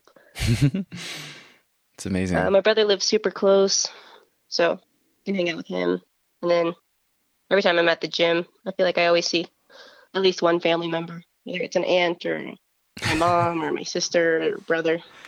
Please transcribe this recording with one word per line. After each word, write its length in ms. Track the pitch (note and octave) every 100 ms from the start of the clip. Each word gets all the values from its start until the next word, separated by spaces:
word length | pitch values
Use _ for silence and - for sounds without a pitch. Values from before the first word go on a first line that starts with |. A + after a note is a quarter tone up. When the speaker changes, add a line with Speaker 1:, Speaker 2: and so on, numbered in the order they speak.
| _ _ _ -
Speaker 1:
<laughs> 500 | - A#2 C#3 F#3+ F#3 F3 - - - - - _ _ _ _
It's 140 | - F#2+
amazing. 300 | F#2 - -
Speaker 2:
Uh, 120 | F#3
my 120 | G3
brother 220 | G3+ A3 G#3
lives 200 | G3 -
super 240 | G#3+ F#3+
close, 580 | - G3+ G3 G3 - - - - - _ _ -
so 260 | - E3+
I 60 | F#3 _ _ _ _ -
can 100 | G3
hang 160 | F3
out 60 | E3
with 100 | -
him. 340 | F3+ F3 F3+ _ _ _ -
And 80 | E3+
then 240 | F3 E3+ F3 _ _ _ _ _ _ -
every 100 | F#3+
time 160 | G3 E3+
I'm 100 | E3+
at 140 | E3
the 60 | D#3+
gym, 400 | - E3+ E3+ F3 _ -
I 60 |
feel 160 | - F3+
like 100 | F3
I 80 | E3+
always 220 | E3+ E3+
see 180 | E3 F3 _ _ - - - _ F#3
at 80 |
least 180 | F#3+ F3+
one 180 | E3+ E3+
family 280 | E3+ E3 E3+
member, 340 | E3 E3+ E3+ - _
whether 160 | - F3+
it's 140 | - F#3
an 80 |
aunt 420 | E3+ F3+ F3 F3 F3
or 280 | D#3+ - - _ _ _ - -
my 80 |
mom 500 | D#3+ E3+ F3 E3+ E3
or 80 | D3+
my 120 | -
sister 720 | F3 F3+ F3 F3 E3 D#3+ D#3+ -
or 20 |
brother. 380 | - E3 E3 E3+ - -